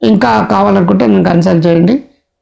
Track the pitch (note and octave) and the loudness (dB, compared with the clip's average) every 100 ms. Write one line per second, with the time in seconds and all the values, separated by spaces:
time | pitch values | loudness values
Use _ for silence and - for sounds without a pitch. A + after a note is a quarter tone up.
0 | A3+ G#3 A#3+ A3 F#3 G3+ G3+ G3 F3 G3 | -2 0 0 -2 -2 -2 0 0 0 0
1 | A#3 G3 F3+ E3+ F3+ E3+ E3+ E3+ F3 C4+ | 0 0 0 0 0 0 0 0 0 -2
2 | - _ _ _ | -6 _ _ _